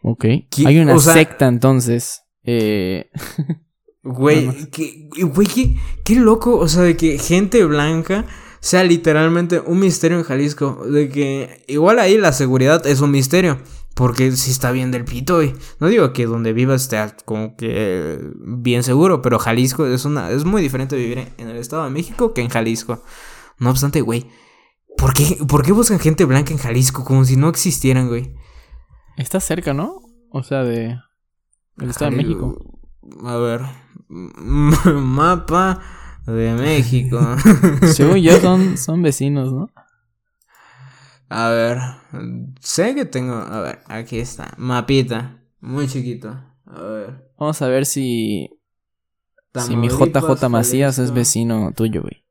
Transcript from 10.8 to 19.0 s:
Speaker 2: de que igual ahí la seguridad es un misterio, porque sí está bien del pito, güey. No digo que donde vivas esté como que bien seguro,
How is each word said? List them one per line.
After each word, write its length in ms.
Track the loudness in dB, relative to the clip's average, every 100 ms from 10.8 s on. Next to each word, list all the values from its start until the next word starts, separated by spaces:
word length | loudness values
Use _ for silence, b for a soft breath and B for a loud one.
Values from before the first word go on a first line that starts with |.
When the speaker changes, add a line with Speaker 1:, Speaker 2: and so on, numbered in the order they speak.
| -2
Speaker 2:
de 220 | 0 0
que 540 | -2 -4 -4 -8 -16 -6
igual 320 | 2 4 4
ahí 180 | 4 4
la 140 | 4
seguridad 540 | 2 0 2 4 4 2
es 140 | 2
un 100 | 4
misterio, 480 | 2 2 2 2 -2 b b b
porque 380 | 0 0 2 0
sí 200 | 0 -2
está 200 | -2 -2
bien 200 | -2 -2
del 140 | -4 -6
pito, 300 | -6 0 2
güey. 180 | 0 -4 B -2
No 80 | 2
digo 240 | 4 2
que 120 | 0 -2
donde 280 | -2 -2
vivas 280 | 0 2 0
esté 140 | -2 -4 -4 -8 -8
como 300 | -8 -8 -8
que 640 | -6 -2 -2 -2 -6 -8 -12 -16
bien 440 | -12 -6 -2 0
seguro, 380 | 2 2